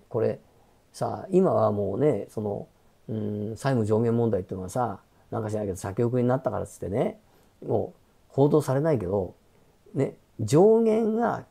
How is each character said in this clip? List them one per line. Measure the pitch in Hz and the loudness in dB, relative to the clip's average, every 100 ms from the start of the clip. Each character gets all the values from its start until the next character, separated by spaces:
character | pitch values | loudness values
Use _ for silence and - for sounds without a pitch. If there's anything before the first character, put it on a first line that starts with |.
| - | -6
こ | 113 | -2
れ、 | 113 - _ _ _ _ _ | 0 -2 _ _ _ _ _
さ、 | - 117 107 - | -8 -8 -8 0
今 | 180 175 | 2 4
は | 110 110 | 4 2
も | 101 98 104 | 0 -2 0
う | |
ね、 | 147 101 - | 0 0 -4
そ | 113 | -6
の、 | 104 104 - _ _ _ - | -6 -6 -10 _ _ _ -10
う | |
ん、 | 110 104 104 104 110 | -6 -4 -6 -6 -4
債 | 139 | -2
務 | 123 | 0
上 | 107 107 | 2 2
限 | 117 117 | 2 2
問 | 113 | 2
題 | 98 | 0
っ | |
て | 92 | -4
い | |
う | 92 | -8
の | |
は | 90 | -6
さ、 | 127 113 98 _ _ - | -4 -4 -6 _ _ -10
な | 117 | -6
ん | |
か | 107 | -4
知 | |
ら | 107 | -4
な | |
い | 101 | -4
け | |
ど、 | 90 | -6
先 | 101 98 | -6 -2
送 | 120 123 | 0 2
り | |
に | 123 | 2
な | 127 | 0
っ | |
た | - | -2
か | 98 | -4
ら | |
っ | 92 | -8
つ | - | -8
っ | |
て | 92 | -4
ね、 | 110 190 - _ _ _ - 143 | -2 -2 -4 _ _ _ -14 -4
も | 110 - - | -2 -4 -10
う | _ _ _ | _ _ _
報 | - 147 | 2 4
道 | 151 | 4
さ | 135 | 2
れ | 135 | 0
な | 165 | 2
い | 123 | 0
け | 90 | 0
ど、 | 101 87 - _ _ _ _ _ | -2 -4 -10 _ _ _ _ _
ね、 | 147 135 - _ - | -4 -4 -6 _ -6
上 | 107 147 214 226 | 2 6 6 6
限 | 226 220 214 220 | 4 2 0 0
が | 226 - - | -2 -4 -8